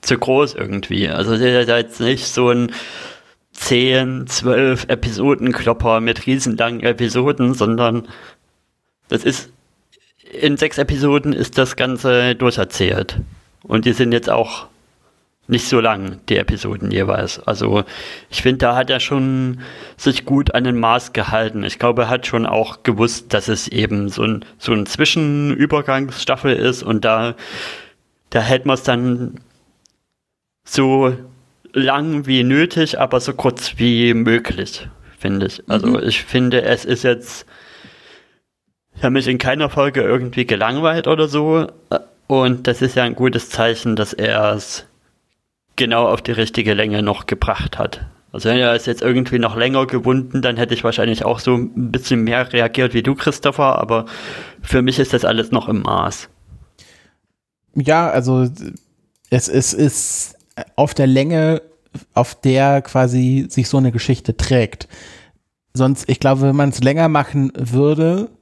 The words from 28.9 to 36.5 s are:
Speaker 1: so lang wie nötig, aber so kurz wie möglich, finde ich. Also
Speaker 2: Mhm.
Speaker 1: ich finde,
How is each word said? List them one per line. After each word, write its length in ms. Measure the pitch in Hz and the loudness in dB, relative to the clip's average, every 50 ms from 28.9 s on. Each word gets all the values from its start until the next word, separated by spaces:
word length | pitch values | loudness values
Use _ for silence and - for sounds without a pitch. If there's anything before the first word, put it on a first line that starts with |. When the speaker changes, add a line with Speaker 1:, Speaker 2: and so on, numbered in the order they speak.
| 127 120 120 127 123 120 123 - - - _ _ _ _ _ _ _ _ _ _ _ _ _ _ _ _ _ _ _ _ _ _ _ _ _ - | 0 0 0 0 -2 -2 -4 -8 -10 -14 _ _ _ _ _ _ _ _ _ _ _ _ _ _ _ _ _ _ _ _ _ _ _ _ _ -6
Speaker 1:
so 440 | - - 135 131 135 135 135 127 127 127 - - - _ _ _ _ _ _ - | -2 0 2 4 4 4 2 2 0 -2 -10 -18 -20 _ _ _ _ _ _ -6
lang 540 | _ 139 135 131 135 139 147 160 160 147 143 | _ -2 0 2 0 0 0 -2 -4 -4 -2
wie 180 | 135 135 131 123 | 0 2 2 4
nötig, 560 | 123 135 143 160 175 - 165 160 151 - - | 4 4 4 2 2 2 0 0 0 2 0
aber 220 | - 131 - 127 | 0 2 2 0
so 100 | 120 - | 0 -2
kurz 440 | 131 - - 135 120 120 - - - - | -6 0 0 0 0 0 -8 -10 -4 0
wie 360 | 120 120 120 117 117 120 117 | 2 2 4 4 4 4 4
möglich, 760 | 113 117 117 113 117 117 - 107 - 98 - - - - - - _ - - - _ | 4 4 2 2 2 0 -2 -6 -6 -6 -8 -8 -14 -14 -16 -20 _ -20 -20 -20 _
finde 280 | - 98 98 98 98 | -4 -4 -2 -2 -2
ich. 180 | 98 - - - - | -4 -4 -8 -6 -2
Also 180 | - 110 - 117 | -2 0 2 2
Speaker 2:
Mhm. 120 | - - - | 0 2 0
Speaker 1:
ich 200 | - 110 - - | 0 -2 -2 -4
finde, 400 | - - 127 127 123 | -2 0 0 2 2